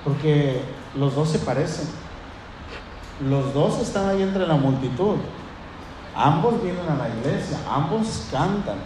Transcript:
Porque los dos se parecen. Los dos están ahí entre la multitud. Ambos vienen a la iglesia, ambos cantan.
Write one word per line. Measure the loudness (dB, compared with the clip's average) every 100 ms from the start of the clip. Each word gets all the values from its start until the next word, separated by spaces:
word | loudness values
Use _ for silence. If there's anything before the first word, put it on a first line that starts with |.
Porque | -2 0 4 4 4 2 -4 -10 -10 0
los | 0 2
dos | 2
se | 0
parecen. | 0 0 0 -2 -6 -8 -12 -14 -14 -16 -16 -16 -14 -14 -14 -14 -14 -6 0
Los | 2 2
dos | 2 2 2
están | -2 0 2
ahí | 2
entre | 2 2 4
la | 4
multitud. | 4 2 0 2 2 2 -2 -10 -14 -14 -14 -14 -14 -14 -12 2
Ambos | 4 6 4 2
vienen | 0 -2 -2
a | -2
la | -2
iglesia, | -2 0 0 -2 -4 -2
ambos | 0 0 0 0 -2 -4
cantan. | 0 2 0 -2 -4